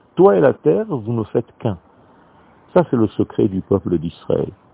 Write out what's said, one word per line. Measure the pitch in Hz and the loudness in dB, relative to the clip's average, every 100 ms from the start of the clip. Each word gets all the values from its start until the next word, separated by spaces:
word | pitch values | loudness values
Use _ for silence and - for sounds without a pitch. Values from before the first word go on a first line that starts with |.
| _ - | _ 2
Toi | 190 196 | 4 6
et | |
la | 139 | 2
terre, | 110 147 190 | 2 0 0
vous | 220 139 107 | -2 -8 -6
ne | 117 | -6
faites | 104 123 - - | -4 -6 -6 -8
qu'un. | 117 90 _ _ _ _ _ _ _ _ _ | -6 -6 _ _ _ _ _ _ _ _ _
Ça, | 180 160 | 0 0
c'est | 123 | 0
le | 107 | -2
secret | - 101 - 113 | -2 -6 -2 -2
du | 95 | -2
peuple | - 98 - 87 | -2 -2 0 -4
d'Israël. | 82 - - - - 90 _ | -4 -12 -6 -4 -4 -10 _